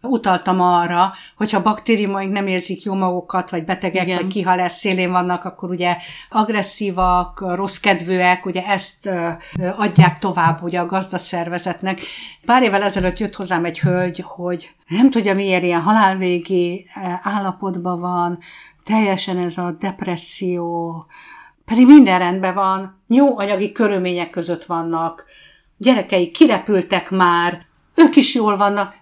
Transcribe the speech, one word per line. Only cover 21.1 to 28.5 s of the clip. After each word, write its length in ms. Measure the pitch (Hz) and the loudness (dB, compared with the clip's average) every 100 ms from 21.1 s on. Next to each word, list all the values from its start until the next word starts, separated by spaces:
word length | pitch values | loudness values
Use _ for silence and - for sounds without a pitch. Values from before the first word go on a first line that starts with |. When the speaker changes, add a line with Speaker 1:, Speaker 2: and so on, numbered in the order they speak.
| - - - - _ - | -20 -20 -20 -20 _ -4
Speaker 1:
pedig 200 | 226 254 | 6 10
minden 320 | 294 220 185 | 10 10 4
rendben 340 | 180 190 185 | 0 0 -2
van, 480 | 185 190 190 190 _ _ | 0 0 -2 -6 _ _
jó 320 | 233 285 226 | 4 4 2
anyagi 320 | 202 196 208 | -2 -2 -2
körülmények 580 | - 214 196 180 175 170 | -2 0 0 -2 -4 -6
között 360 | - 170 170 - | -8 -6 -8 -6
vannak, 600 | 165 165 165 165 160 - - - _ _ _ | -6 -4 -4 -4 -8 -20 -20 -20 _ _ _
gyerekei 520 | 220 240 190 190 175 | 2 2 2 0 -2
kirepültek 800 | - - 208 - 202 175 185 - | 4 4 4 0 -2 0 -4 -2
már, 560 | 190 180 170 175 175 - _ _ - | 2 2 2 0 -4 -16 _ _ 4
ők 200 | 320 311 | 6 8
is 200 | - 254 | 4 2
jól 220 | 214 | 0